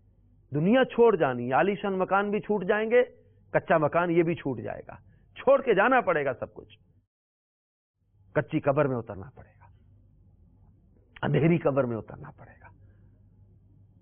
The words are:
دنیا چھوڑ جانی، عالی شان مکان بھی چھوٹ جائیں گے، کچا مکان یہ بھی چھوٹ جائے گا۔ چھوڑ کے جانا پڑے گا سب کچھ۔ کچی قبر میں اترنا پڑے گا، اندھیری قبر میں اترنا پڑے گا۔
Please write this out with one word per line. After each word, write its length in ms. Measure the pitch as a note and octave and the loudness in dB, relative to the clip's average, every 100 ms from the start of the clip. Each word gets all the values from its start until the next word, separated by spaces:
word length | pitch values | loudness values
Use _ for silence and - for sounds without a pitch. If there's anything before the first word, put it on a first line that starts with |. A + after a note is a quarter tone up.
| _ _ _ _ _ | _ _ _ _ _
دنیا 300 | C#3 F3 B3+ | -2 2 2
چھوڑ 320 | B3+ - A#3 G3 | 2 4 4 4
جانی، 360 | C#3+ B2 A#2+ | 0 -2 -2
عالی 220 | C3 F3+ | 0 0
شان 240 | G3+ G3+ F#3+ | -2 -4 -4
مکان 320 | F#3 F#3+ G#3 | -2 0 0
بھی 100 | G#3 | -4
چھوٹ 240 | - G#3 | -4 -4
جائیں 260 | F3+ G#3+ A3 | -2 -2 2
گے، 120 | A#3+ B3+ - _ _ _ | 2 2 -4 _ _ _
کچا 260 | D3+ - E3+ | -4 0 2
مکان 320 | D3 E3 F3 | 2 0 0
یہ 120 | E3+ | 2
بھی 120 | E3 | 0
چھوٹ 260 | C#3 C#3+ A2+ | -2 -6 -8
جائے 220 | A2 - - | -8 -12 -14
گا۔ 180 | - - _ _ - - | -20 -20 _ _ -4 2
چھوڑ 140 | C4+ | 2
کے 120 | - | 4
جانا 260 | F#3+ A3 B3+ | 2 4 4
پڑے 240 | F#3 D#3+ | 2 0
گا 80 | C3+ A#2+ | -2 -4
سب 140 | - | -10
کچھ۔ 240 | - - - _ _ _ _ _ _ _ _ _ _ _ _ _ _ - | -14 -20 -20 _ _ _ _ _ _ _ _ _ _ _ _ _ _ -8
کچی 260 | D3+ - D#3 | -6 -4 -2
قبر 240 | C#3+ C#3 | 0 0
میں 120 | C#3 B2+ | 0 -2
اترنا 340 | A2+ F#2 F#2+ | -8 -12 -16
پڑے 160 | - - _ | -20 -20 _
گا، 60 | - - _ _ _ _ _ _ _ _ - _ _ _ _ - | -20 -20 _ _ _ _ _ _ _ _ -20 _ _ _ _ -8
اندھیری 360 | - C#3+ D#3+ E3+ | -2 2 2 2
قبر 260 | D#3 C#3 | 2 0
میں 120 | B2+ A2+ | 0 -4
اترنا 340 | - - - | -8 -16 -18
پڑے 300 | - - - | -20 -20 -20
گا۔ 80 | - - - _ - _ _ _ - _ _ - - _ | -20 -20 -20 _ -20 _ _ _ -20 _ _ -20 -20 _